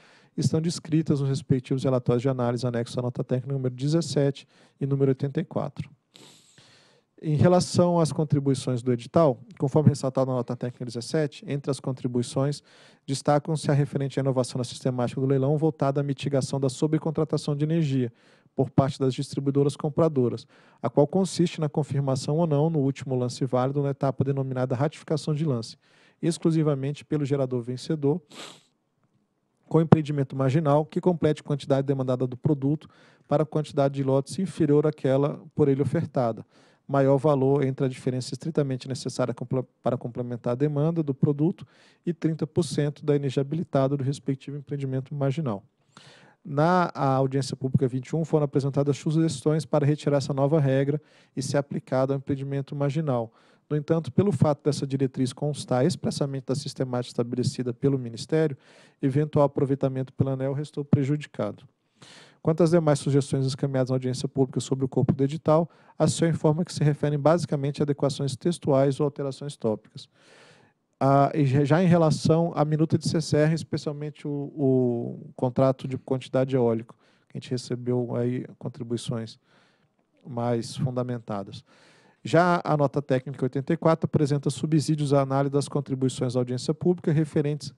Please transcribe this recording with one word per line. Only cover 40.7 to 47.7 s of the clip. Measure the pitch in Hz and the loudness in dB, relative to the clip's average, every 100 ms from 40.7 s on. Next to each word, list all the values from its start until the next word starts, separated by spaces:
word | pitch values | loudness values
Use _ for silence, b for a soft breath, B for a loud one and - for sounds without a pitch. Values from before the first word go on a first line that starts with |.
| 143 156 170 | 0 0 0
do | 147 131 | -4 0
produto | 151 143 160 - - b b b - | 0 2 0 -2 -12 b b b -8
e | |
trinta | 170 160 156 156 | -4 -2 -2 -4
por | - | -2
cento | 147 - 147 139 | -2 0 -2 -2
da | 147 143 | 0 0
energia | 143 139 | 2 -2
habilitada | 139 160 - 139 135 143 | -2 -4 -2 2 2 0
do | |
respectivo | 131 143 - 135 - 143 | -2 -4 -4 -6 -6 -12
empreendimento | 139 143 135 131 135 143 | -10 -8 -4 -6 -6 -4
marginal. | 139 127 156 98 - _ _ B B B B B - | -2 0 -2 -4 -8 _ _ B B B B B -6
Na | 139 160 180 175 | 0 4 4 2
a | - 139 131 | 0 0 2
audiência | 135 135 131 131 | 2 0 -4 -4
pública | 131 | -2